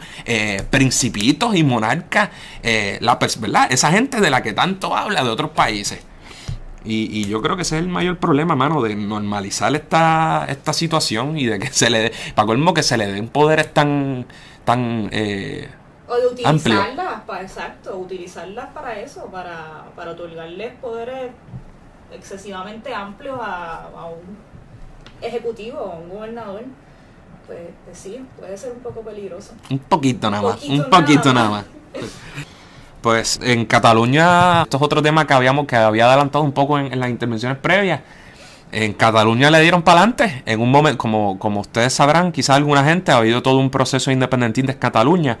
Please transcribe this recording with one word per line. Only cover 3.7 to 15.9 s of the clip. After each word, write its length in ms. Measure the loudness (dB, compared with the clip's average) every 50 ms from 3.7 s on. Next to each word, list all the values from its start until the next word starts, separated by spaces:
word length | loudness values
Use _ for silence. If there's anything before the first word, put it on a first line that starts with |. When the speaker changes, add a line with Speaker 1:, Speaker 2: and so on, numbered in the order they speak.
Speaker 1:
Esa 180 | 2 2 2 4
gente 300 | 4 2 2 0 0 0
de 100 | 2 2
la 120 | 2 2
que 100 | 0 -2
tanto 420 | -2 0 0 0 -2 -4 -4 -4 -2
habla 300 | -2 -2 -2 -2 -2 -2
de 60 | -2
otros 200 | -2 -4 -6 -4
países. 500 | 0 0 0 0 0 -4 -6 -8 -10 -12 -16 -20 -20 -20 -20 -20 -20 -14 -12 -12 -10 -10 -12 -16 -18 -14 -8
Y, 220 | -4 -4 -2 -4 -4 -4 -6
y 60 | -4
yo 160 | -4 -4 -2
creo 160 | -2 -2 -4
que 60 | -4
ese 160 | -4 -4 -4 -4
es 40 |
el 60 | -4 -4
mayor 300 | -4 -4 -2 -4 -4 -2
problema, 360 | 0 0 2 2 2 0 0
mano, 260 | 0 0 0 0 0
de 120 | 0 -2 -2
normalizar 800 | -4 -6 -6 -6 -4 -4 -4 -4 -6 -6 -6 -4 -2 -2 0 0
esta, 680 | -2 -4 -2 0 2 2 2 2 2 0 0 0 -2 -4 -4
esta 240 | -8 -6 -4 -4 -4
situación 640 | -2 -2 -2 -2 -2 -2 -2 -2 -4 -4 -4 -4 -2
y 80 | -2
de 120 | -2 -2 -4
que 100 | -6 -4
se 200 | -2 0 0 2
le 100 | 2 2
dé, 140 | 0 0 -2 -6 -12 -4 -2
pa' 100 | 0 2
colmo, 300 | 2 2 2 4 2 2
que 80 | 2
se 160 | 0 0 0 0
le 120 | -2 -2
den 180 | -4 -6 -8 -4
poderes 440 | 2 2 4 4 4 2 0 2
tan, 540 | 2 2 2 2 0 0 -2 -4 -4 -6 -8 -12 -16 -20 -20 -20 -20 -6 -2
tan, 420 | 0 0 0 0 -2 -2 -4 -4 -4
eh, 600 | -4 -4 -2 -2 -4 -6 -6 -8 -10 -12 -12 -16 -18 -20 -20 -20